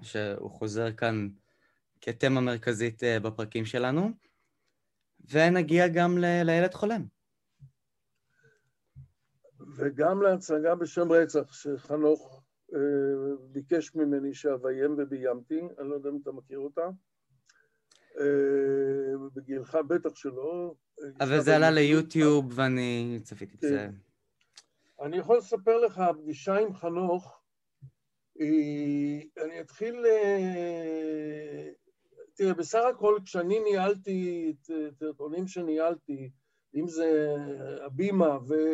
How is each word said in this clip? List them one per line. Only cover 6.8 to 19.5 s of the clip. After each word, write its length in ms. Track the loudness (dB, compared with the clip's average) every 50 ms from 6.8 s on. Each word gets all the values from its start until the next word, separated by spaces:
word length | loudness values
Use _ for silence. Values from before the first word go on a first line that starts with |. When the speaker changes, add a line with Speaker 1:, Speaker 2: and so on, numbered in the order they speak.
| -2 -2 -2 -2 -6 -8 -14 _ _ _ _ _ _ _ _ _ -20 -20 _ _ _ _ _ _ _ _ _ _ _ _ _ _ _ _ _ _ _ _ _ _ _ _ -20 -20 -20 _ _ _ _ _ _ _ _ _ _ -20 -20 -12 -6
Speaker 2:
וגם 460 | -4 -4 -2 0 0 0 2 2 4
להצגה 520 | 4 4 2 2 0 -2 -2 0 2 2 0
בשם 380 | 0 -2 -4 -2 0 2 6
רצח, 400 | 6 6 6 4 2 -2 -2 -4
שחנוך, 920 | -8 -12 -8 -8 -8 -8 -6 -6 -2 2 4 4 4 2 0 -10 -20 -20 _ _ _ _ _ -8 -4
אה, 40 | -2 0 0 0 0 0 0 -2 -2 -4 -4 -6 -8 -10 -12
ביקש 420 | -12 -10 -4 -2 0 0 0 -2 -2
ממני 400 | -2 0 0 0 -2 -2 -4 -6
שאביים 600 | -4 -2 -2 -2 -2 -2 -4 -2 0 0 0 0 -2
וביימתי, 640 | -4 -4 -4 -4 -2 -2 -4 -4 -6 -6 -6 -6 -6 -8 -10 -10
אני 100 | -8 -6
לא 60 | -6
יודע 160 | -6 -6 -6
אם 80 | -6 -8
אתה 100 | -8 -10
מכיר 260 | -12 -12 -14 -14 -10 -10
אותה. 300 | -10 -8 -6 -6 -6 -6 -8 -12 _ _ _ _ _ _ _ _ _ _ _ _ _ _ _ _ _ _ _ _ _ _ -6 -2
אה, 1080 | 0 2 2 4 2 2 2 2 2 2 2 0 0 0 0 -2 -2 -4 -4 -6 -8 -10 -12
בגילך 440 | -12 -10 -8